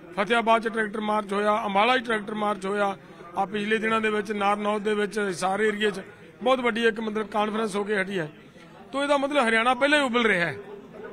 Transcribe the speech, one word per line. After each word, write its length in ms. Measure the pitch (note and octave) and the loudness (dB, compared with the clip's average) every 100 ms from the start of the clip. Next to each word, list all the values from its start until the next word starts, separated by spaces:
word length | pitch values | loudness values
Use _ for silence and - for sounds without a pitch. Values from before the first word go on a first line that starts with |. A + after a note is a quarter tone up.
| - - | -14 -6
ਫਤਿਆਬਾਦ 420 | G#3 A#3 A3 A3+ | 0 2 4 2
'ਚ 60 | A3 | 2
ਟਰੈਕਟਰ 320 | A3 G#3+ A3 | -4 -4 -4
ਮਾਰਚ 340 | G#3+ G#3+ G3+ | -2 -2 -2
ਹੋਇਆ, 300 | G3 G#3 G#3+ A3 | 0 2 2 0
ਅੰਬਾਲਾ 320 | G3 A3+ B3+ | 2 4 2
'ਚ 80 | A#3+ | 0
ਟਰੈਕਟਰ 280 | A3 G3+ | -4 -4
ਮਾਰਚ 320 | G#3+ G#3 G3+ F#3+ | -4 -2 -2 -4
ਹੋਇਆ, 320 | G#3 G3+ F#3+ - - - - | 0 0 -2 -12 -20 -12 -4
ਆ 80 | F#3+ | -4
ਪਿਛਲੇ 320 | G#3 G#3 A3 | -2 0 0
ਦਿਨਾਂ 240 | A3 A3+ | 2 0
ਦੇ 80 | A3 | 0
ਵਿੱਚ 220 | G#3+ G3+ | -2 -2
ਨਾਰਨੌਲ 480 | G#3 G3+ G#3 G#3 G#3+ | 0 2 2 0 0
ਦੇ 140 | G#3 | 0
ਵਿੱਚ, 260 | G#3 G#3 G#3 | 0 -2 -2
ਹਿਸਾਰ 400 | G3+ E3 F#3 G3 | -4 -2 -2 0
ਏਰੀਏ 320 | G#3+ G3+ G#3+ | 0 2 0
'ਚ 100 | F#3+ - - - - | -2 -10 -18 -20 -4
ਬਹੁਤ 160 | A#3+ C4 | 0 2
ਵੱਡੀ 280 | A#3+ A3 A3+ | 2 2 0
ਇੱਕ 120 | A3 | 0
ਮਤਲਬ 280 | A3 G#3+ G#3 | -4 -4 -4
conference 480 | A3 G#3+ G#3+ A3 G3+ | -2 0 0 -2 -2
ਹੋ 80 | |
ਕੇ 180 | G3+ G#3 | -2 -2
ਹਟੀ 180 | F#3+ G3 | -2 -2
ਹੈ। 120 | D3+ - - - - - - | -4 -8 -20 -20 -20 -20 -8
ਤੋ 120 | C4+ | -4
ਇਹਦਾ 140 | C#4+ C#4+ | 2 2
ਮਤਲਬ 300 | C4+ C#4+ A3+ | 2 2 4
ਹਰਿਆਣਾ 240 | A3+ A#3+ | 4 4
ਪਹਿਲਾਂ 260 | B3+ C#4 D4 | 4 4 4
ਹੀ 40 | |
ਉਬਲ 220 | C4+ A#3+ A3+ | 4 2 4
ਰਿਹਾ 200 | F#3 E3+ | 2 0
ਹੈ। 120 | - - - - - - | -4 -12 -16 -18 -16 -16